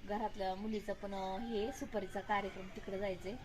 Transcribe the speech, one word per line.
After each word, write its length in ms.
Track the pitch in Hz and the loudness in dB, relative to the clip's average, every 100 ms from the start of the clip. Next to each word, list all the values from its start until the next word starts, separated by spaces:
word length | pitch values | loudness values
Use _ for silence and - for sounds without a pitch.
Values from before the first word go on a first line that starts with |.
| - | 0
घरातल्या 500 | 208 214 208 190 190 | 0 0 2 2 2
मुलीचा 380 | 220 214 208 | 2 0 0
पण, 200 | 196 202 | -2 0
अं, 260 | 196 190 190 | 0 0 0
हे 320 | 233 220 220 | 2 2 2
सुपारीचा 480 | - 277 214 190 202 | 0 -2 0 0 -4
कार्यक्रम, 480 | 196 202 196 190 190 | 2 2 2 -4 -8
तिकडे 320 | - 202 190 | -6 -4 0
जायचंय. 360 | 202 180 185 247 | 0 0 -2 -6